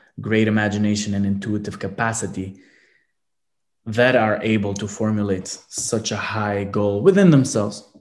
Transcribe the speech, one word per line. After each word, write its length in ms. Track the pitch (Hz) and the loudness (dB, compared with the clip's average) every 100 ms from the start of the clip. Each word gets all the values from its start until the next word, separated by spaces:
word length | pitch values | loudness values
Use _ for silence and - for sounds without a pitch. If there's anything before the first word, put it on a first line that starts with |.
| _ - | _ -10
great 260 | 110 110 110 | -2 2 4
imagination 680 | 107 107 101 104 104 104 101 | 2 0 0 0 0 -2 -2
and 100 | 98 | -2
intuitive 540 | 98 110 104 104 - | -2 -2 -4 -4 -8
capacity 840 | 98 98 113 110 95 95 95 - _ _ _ _ _ _ _ _ _ _ _ _ 110 | -10 -4 -4 -2 -6 -8 -10 -12 _ _ _ _ _ _ _ _ _ _ _ _ -8
that 300 | 113 123 127 | 2 4 4
are 240 | 110 104 | 2 0
able 300 | 113 110 101 98 | 0 0 0 -4
to 120 | 107 | -6
formulate 600 | - 110 107 101 95 - | -4 -2 0 0 -2 -6
such 640 | - _ - - 110 - | -14 _ -8 -4 -4 -4
a 60 | 104 | -6
high 460 | - 107 104 101 | -4 -4 -2 -2
goal 380 | 101 107 104 101 | -2 -2 0 2
within 300 | 156 190 190 | 4 6 6
themselves. 560 | 143 127 113 104 - - - | 6 4 0 -2 -6 -18 -18